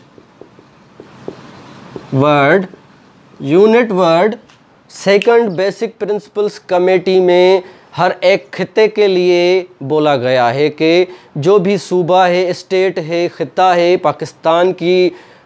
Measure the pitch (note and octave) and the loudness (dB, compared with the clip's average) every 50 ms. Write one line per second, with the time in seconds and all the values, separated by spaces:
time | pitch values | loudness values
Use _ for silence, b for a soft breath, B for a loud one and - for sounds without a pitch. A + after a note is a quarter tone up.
0 | _ _ _ - - _ _ - - - _ - - _ _ _ _ _ _ - | _ _ _ -20 -20 _ _ -20 -20 -20 _ -20 -20 _ _ _ _ _ _ -20
1 | - - - - - - - - - - - - - - - - - - - - | -20 -20 -20 -20 -18 -18 -18 -18 -20 -20 -20 -20 -20 -20 -20 -20 -20 -20 -20 -20
2 | - - C#3 C3 C#3 D3+ D3 C#3+ C#3 C#3+ E3 G3+ F#3 - - - _ _ _ _ | -10 -6 -2 0 2 2 2 2 2 2 2 0 0 -4 -12 -20 _ _ _ _
3 | _ _ _ _ _ _ _ - C#3+ C#3 D3+ F#3 G3+ A3 A3 A#3+ B3 A3+ G3 F3+ | _ _ _ _ _ _ _ -12 -4 0 2 4 4 4 4 2 0 0 0 0
4 | F#3 E3 E3 E3+ F#3+ A3 A3 A3+ - _ _ _ _ _ _ _ _ - - - | 0 2 2 2 0 0 -2 -6 -14 _ _ _ _ _ _ _ _ -20 -18 -6
5 | - F#3 G3+ G3+ - A#3 A#3 A#3 A#3 G#3+ F3 D3+ F#3 G3+ F#3 - A#3 A3 - - | -2 0 0 2 2 2 2 2 2 0 -2 -4 -4 -4 -4 -6 -8 -10 -8 -8
6 | G#3 F#3 G#3 G#3 - - - G#3 G#3 G#3 - - - - F3+ F3+ F3+ F#3 F#3+ F#3 | -6 -6 -6 -6 -8 -8 -6 -4 -4 -4 -6 -10 -8 -4 -2 0 2 2 0 0
7 | F3 F#3+ F#3 F#3 F#3 F3 F3+ F3+ F3+ F#3 F#3+ F#3 F3+ B B B B B - - | 0 0 0 2 2 4 4 4 4 4 2 2 -2 B B B B B -6 -4
8 | E3+ F#3+ - - - F3+ - - - - - - F#3+ F3 - A3 A3 G#3 G#3 G#3 | -2 -2 -2 0 0 0 0 0 -2 -8 -10 -10 -10 -4 0 0 0 2 2 0
9 | G#3 G3 F#3+ F3+ F3+ F3+ F3+ F3 F3 F3 F#3 F#3+ F3+ F3+ _ - C#3+ C3 D3+ D#3 | 0 0 2 0 2 2 2 2 2 2 0 0 -2 -6 _ -14 -8 -4 -2 0
10 | D3+ D3+ C#3+ C3 A#2+ B2+ B2+ B2+ A#2+ A#2 A#2+ C#3 D3 D3+ D3 - D#3 D#3+ E3 F3+ | 0 0 0 0 0 0 0 2 2 0 0 0 -2 -2 -2 -2 0 0 2 0
11 | F#3 F3+ B B B B - D3+ C#3 F3 G3+ G#3 F3 G3 G3+ F#3 - - F3+ F3+ | 0 -2 B B B B -10 -4 0 2 2 2 2 0 -2 -4 -4 -4 -2 -2
12 | F3 D3+ F3+ F#3 F#3+ F3+ F3 F3+ F#3 F3 F3 - - - F#3+ F#3 F#3+ F#3+ E3 F#3 | 0 0 2 2 2 2 0 0 -2 -2 -4 -8 -8 -4 -2 -2 0 -2 -2 -6
13 | D#3+ D#3 E3+ E3+ F3 E3+ - - D#3+ B2+ - - F#3 F#3 F3 F3 E3+ F3 F3+ F3+ | -6 -6 -4 -4 -4 -4 -4 -8 -10 -6 -2 0 2 2 2 2 2 2 0 0
14 | - D3+ C#3 - D#3 D3+ - _ - E3 E3 E3+ F3+ F#3+ F3+ - E3+ F3 F#3 F#3 | 0 -2 -4 -4 -8 -14 -12 _ -2 0 0 2 0 0 -2 -2 -2 0 0 2
15 | F3+ F3 F3 B B B B B B | 0 0 -2 B B B B B B